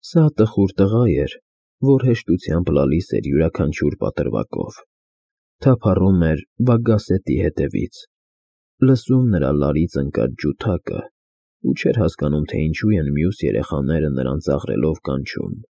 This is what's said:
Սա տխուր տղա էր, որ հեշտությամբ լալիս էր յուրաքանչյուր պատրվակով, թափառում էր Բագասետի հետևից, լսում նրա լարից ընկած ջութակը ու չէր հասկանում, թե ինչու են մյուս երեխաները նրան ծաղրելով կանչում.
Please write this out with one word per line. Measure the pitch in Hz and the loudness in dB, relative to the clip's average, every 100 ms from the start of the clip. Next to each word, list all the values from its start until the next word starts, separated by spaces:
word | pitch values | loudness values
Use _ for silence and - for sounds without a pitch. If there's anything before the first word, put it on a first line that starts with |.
Սա | - 170 151 | 0 2 2
տխուր | - 107 - 98 | 2 0 2 0
տղա | - 98 113 120 | 2 2 2 2
էր, | 69 67 - _ _ _ _ | 2 -2 -8 _ _ _ _
որ | 135 135 | 2 4
հեշտությամբ | 123 117 - 87 - 85 90 | 2 0 0 -2 0 -2 0
լալիս | 71 69 78 - | 2 2 0 -2
էր | 53 - | -4 0
յուրաքանչյուր | 69 80 - 73 78 73 - | 0 0 0 -2 0 -2 -2
պատրվակով, | - - 71 55 - - 50 - _ _ _ _ _ _ _ _ | -6 -4 -4 -4 -4 -6 -8 -10 _ _ _ _ _ _ _ _
թափառում | 139 120 104 92 92 92 | 0 2 2 2 4 4
էր | 82 78 - _ | 2 0 -4 _
Բագասետի | 123 117 117 107 - 95 - 69 | 2 2 2 0 0 -4 0 -2
հետևից, | 87 - 71 50 53 - - _ _ _ _ _ _ _ | -2 -2 -4 -4 -6 -10 -20 _ _ _ _ _ _ _
լսում | 131 131 - 131 127 | 2 2 2 2 2
նրա | 92 67 | 2 2
լարից | 73 71 73 85 71 | 0 0 0 -2 -2
ընկած | 69 - 62 - | -4 -2 -4 -2
ջութակը | 73 - 113 87 - - - _ _ _ _ _ | -6 -4 -4 -4 -4 -10 -10 _ _ _ _ _
ու | - | -4
չէր | - 180 127 | -2 0 2
հասկանում, | 82 - 73 76 76 | 0 0 -2 -2 -2
թե | - | -2
ինչու | 78 82 107 | -2 -2 0
են | 101 71 | 0 0
մյուս | 73 85 104 | 0 -2 -2
երեխաները | 76 52 - 76 67 80 76 | -2 -2 -2 -4 -2 0 0
նրան | 65 64 71 | -2 -2 -4
ծաղրելով | - 71 - 55 76 80 | -2 -2 -2 -2 -2 -2
կանչում. | - 67 69 - - - - | -4 -6 -6 -10 -10 -10 -16